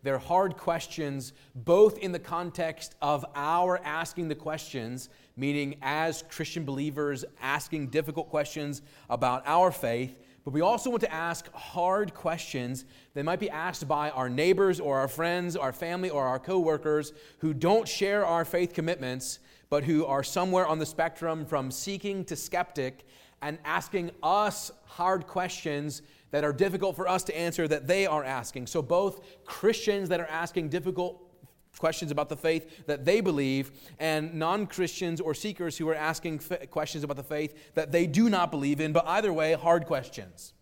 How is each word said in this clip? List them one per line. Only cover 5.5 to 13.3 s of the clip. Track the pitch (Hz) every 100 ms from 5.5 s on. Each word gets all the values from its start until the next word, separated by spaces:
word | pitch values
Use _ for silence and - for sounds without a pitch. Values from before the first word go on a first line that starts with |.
| 143 139 143
as | 135 151 165 156 -
Christian | - 160 170
believers | 143 135 151 143 147 135 - -
asking | 131 143 - 156 135
difficult | 147 151 151 156
questions | 151 143 160 147 139 - - -
about | 120 127 127 139
our | 165 180
faith, | - 123 120 127 - - -
but | -
we | 139
also | 180 226 262
want | 233
to | 220
ask | 160 170 170 -
hard | - - 180 175 196 202
questions | - 170 165 - 135 123 131 - - _
that | 143
might | 147